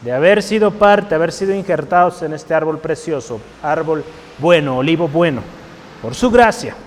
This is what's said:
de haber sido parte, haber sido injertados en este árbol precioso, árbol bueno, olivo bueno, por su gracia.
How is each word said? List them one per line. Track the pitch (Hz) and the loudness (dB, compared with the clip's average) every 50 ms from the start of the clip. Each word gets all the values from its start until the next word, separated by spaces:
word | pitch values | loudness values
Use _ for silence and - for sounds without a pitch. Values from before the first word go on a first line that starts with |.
| - | -6
de | 120 123 | -4 -2
haber | 131 151 180 202 214 196 | 2 4 4 4 4 2
sido | - 214 220 214 208 202 | -2 0 2 2 0 2
parte, | - 208 202 202 208 202 202 165 | 4 4 4 4 4 2 0 0
haber | 156 165 165 165 | 0 0 -2 -2
sido | - 196 196 196 | -4 -4 -2 -2
injertados | 196 180 190 175 151 147 135 180 180 180 180 175 - 170 | -4 -2 -4 -4 -4 -2 0 2 4 4 2 0 -4 -8
en | 151 151 | -8 -8
este | 147 - - 165 | -10 -6 -2 -2
árbol | 160 156 160 156 147 | -2 0 -2 -4 -6
precioso, | - 160 160 - - - 156 139 120 - 123 107 107 - - - - | -4 -6 -6 -6 -4 -6 -6 -6 -6 -8 -12 -12 -12 -16 -20 -10 -4
árbol | 151 156 160 160 156 160 151 139 - - - - - - - | -4 -4 -2 -2 -2 -4 -4 -4 -10 -16 -20 -20 -20 -14 -4
bueno, | 135 170 175 165 147 143 127 127 | 2 4 4 4 4 0 -2 -2
olivo | 131 151 165 160 170 160 | 0 0 0 0 0 -2
bueno, | 143 165 170 170 143 113 95 - - - - - - - - - - - - | 0 0 0 2 0 -4 -8 -12 -18 -20 -20 -20 -20 -20 -20 -20 -20 -12 -12
por | 110 127 | -10 -6
su | - - 254 | -2 -2 2
gracia. | 214 240 240 220 190 - - 117 - - - | 4 6 4 4 2 -2 -8 -12 -12 -14 -20